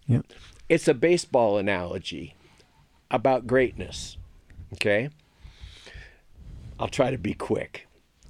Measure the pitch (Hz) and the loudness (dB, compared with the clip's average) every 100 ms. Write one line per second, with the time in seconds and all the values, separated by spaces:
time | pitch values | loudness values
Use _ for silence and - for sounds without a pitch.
0 | - 123 - - - - - 165 - 135 | 0 0 0 -16 -20 -20 2 2 4 4
1 | 160 175 - 131 113 101 98 95 87 95 | 4 2 2 2 4 4 2 0 -2 -6
2 | - 80 73 - _ _ _ _ _ _ | -8 -10 -12 -18 _ _ _ _ _ _
3 | _ 127 120 127 113 127 123 - 87 - | _ 0 2 0 2 2 2 -2 -10 -10
4 | - - - - _ - - - 107 104 | -12 -14 -18 -20 _ -20 -16 -4 2 2
5 | 139 - _ _ - - - - - - | 0 -10 _ _ -20 -20 -20 -20 -18 -18
6 | - _ _ - - - - - 113 - | -20 _ _ -20 -18 -16 -16 -6 -6 2
7 | 131 131 87 - - 110 62 - - _ | 2 2 -4 -4 -2 -2 -2 -12 -20 _
8 | _ _ - | _ _ -20